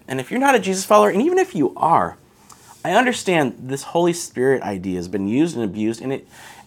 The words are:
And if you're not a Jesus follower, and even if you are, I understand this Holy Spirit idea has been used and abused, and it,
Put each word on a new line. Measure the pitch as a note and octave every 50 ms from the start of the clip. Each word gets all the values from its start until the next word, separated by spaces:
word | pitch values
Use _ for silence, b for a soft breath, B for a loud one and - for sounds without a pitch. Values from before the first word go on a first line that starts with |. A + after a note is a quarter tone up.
| - -
And | B2+ C3
if | B2+ -
you're | G3+ B3
not | C4+ C#4+ C4+
a | A#3
Jesus | - F#3+ F#3+ F#3 F#3+
follower, | - G#3+ G#3+ G#3+ G3+
and | F#3+ F#3+
even | C4 F4 F#4 F#4+
if | F#4 - -
you | F3 C#3 - -
are, | - - D#3+ E3 A#2+ F2 E2+ - - _ _ b b b b b b b b b b -
I | D#3 F3+
understand | A3+ B3+ B3 A3+ - - G3 F3+ D#3+ C#3+ A#2+ G2 -
this | - B2+ C3+ C#3 -
Holy | - - E3+ F3 F3 E3+
Spirit | F3 - - - B2 B2 C3 C3+ B2 -
idea | G2 G2+ F#2 F2 G2 F2+
has | F2+ E2+ F2+
been | G2 G2+ G2 G2
used | A2+ C3+ D#3+ F3 D#3
and | A#2+ A2+
abused, | G2 F2+ G#2+ G#2+ A2 A#2 A#2
and | - C3
it, | C3+ - - B B B B B B B B